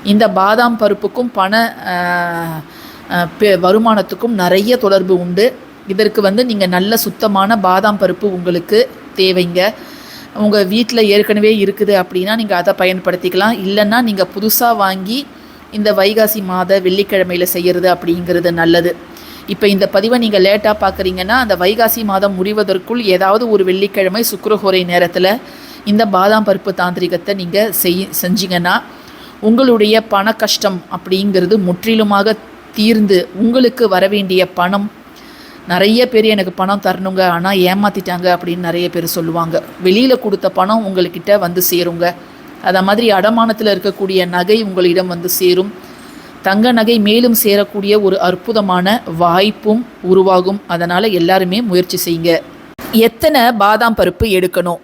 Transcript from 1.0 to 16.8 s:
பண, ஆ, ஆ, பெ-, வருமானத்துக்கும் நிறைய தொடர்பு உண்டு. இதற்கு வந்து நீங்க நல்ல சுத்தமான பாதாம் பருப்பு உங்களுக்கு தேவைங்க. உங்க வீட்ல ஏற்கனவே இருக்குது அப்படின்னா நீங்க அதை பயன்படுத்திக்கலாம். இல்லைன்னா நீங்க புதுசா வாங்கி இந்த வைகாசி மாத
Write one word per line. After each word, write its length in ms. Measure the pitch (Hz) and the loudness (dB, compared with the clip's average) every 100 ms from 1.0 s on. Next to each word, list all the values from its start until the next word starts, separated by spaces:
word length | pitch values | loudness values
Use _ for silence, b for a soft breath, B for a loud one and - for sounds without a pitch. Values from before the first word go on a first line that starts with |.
| 196 - 247 | -4 -4 -4
பண, 440 | 214 190 220 233 127 117 | -2 0 0 -2 -6 -8
ஆ, 760 | 180 175 175 175 170 165 160 160 B B B - | -4 -2 -2 -4 -6 -8 -10 -12 B B B -6
ஆ, 180 | 175 170 - | -4 -4 0
பெ-, 180 | 208 180 | 2 4
வருமானத்துக்கும் 760 | 180 208 226 214 185 185 233 | 4 2 2 0 -2 -6 -4
நிறைய 420 | 214 180 190 208 247 | -2 2 2 2 0
தொடர்பு 440 | 196 196 185 185 | 2 2 2 -2
உண்டு. 340 | 175 180 240 - - - - | 0 0 -2 -2 -20 -20 -8
இதற்கு 340 | 190 214 214 | -2 0 2
வந்து 220 | 196 202 | 0 0
நீங்க 220 | 254 214 185 | -2 -2 0
நல்ல 300 | 180 196 220 | 0 0 -2
சுத்தமான 640 | 202 - 220 196 196 226 | -4 -2 -2 0 0 0
பாதாம் 400 | 190 190 214 208 | 2 2 0 0
பருப்பு 240 | 190 180 | -2 -2
உங்களுக்கு 640 | 208 180 175 175 - 208 262 - - - | -4 -4 -2 -4 0 0 0 -6 -14 -2
தேவைங்க. 580 | 185 185 175 180 196 - B B B B B | 0 2 0 0 -2 -4 B B B B B
உங்க 280 | - 208 208 | -2 0 2
வீட்ல 400 | 190 220 233 233 | 0 0 0 0
ஏற்கனவே 600 | 214 202 208 208 214 220 | 2 2 2 2 2 2
இருக்குது 400 | 196 202 208 202 | 0 0 0 0
அப்படின்னா 320 | 180 185 185 226 | 0 -4 -2 -4
நீங்க 200 | 214 180 | -2 0
அதை 180 | 180 190 | 0 0
பயன்படுத்திக்கலாம். 760 | 185 185 185 180 180 185 208 240 190 | 0 0 -4 -4 -2 0 0 0 -2
இல்லைன்னா 360 | 202 208 226 | 0 0 0
நீங்க 240 | 233 196 180 | 0 -2 -4
புதுசா 420 | 202 214 - 240 214 | -2 -2 0 0 2
வாங்கி 500 | 196 190 185 247 277 B B B B | 0 -2 -6 -8 -8 B B B B
இந்த 200 | 214 208 | -2 0
வைகாசி 520 | 202 196 220 214 220 | 2 2 2 0 0
மாத 360 | 185 185 180 196 | -4 -4 0 2